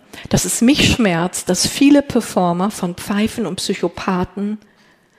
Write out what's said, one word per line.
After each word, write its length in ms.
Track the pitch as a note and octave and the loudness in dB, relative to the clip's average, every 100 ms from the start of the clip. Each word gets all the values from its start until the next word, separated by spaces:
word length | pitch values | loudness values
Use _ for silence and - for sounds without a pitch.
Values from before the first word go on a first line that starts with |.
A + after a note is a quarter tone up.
| _ - - | _ -20 -2
dass 160 | - | 0
es 160 | F3+ - | 0 2
mich 320 | A#3 D4 - | 2 4 2
schmerzt, 560 | - G#3+ E3 F3+ - - | 2 2 2 -2 -4 -4
dass 180 | F3+ - | -2 -2
viele 360 | - C#4 C#4+ | 2 6 6
Performer 680 | C#4 A#3+ - - F3+ F3 G3 | 4 -2 -2 0 0 0 -2
von 240 | - F3+ | -2 -6
Pfeifen 520 | F3 - G3+ G#3+ - F#3+ | -6 -4 -2 -2 -2 -6
und 100 | F#3 | -6
Psychopathen 1000 | - G3 F3 - - F#3 F#3 - G3+ G#3+ _ _ _ _ _ | -4 -2 -4 -4 -4 -2 -4 -6 -8 -8 _ _ _ _ _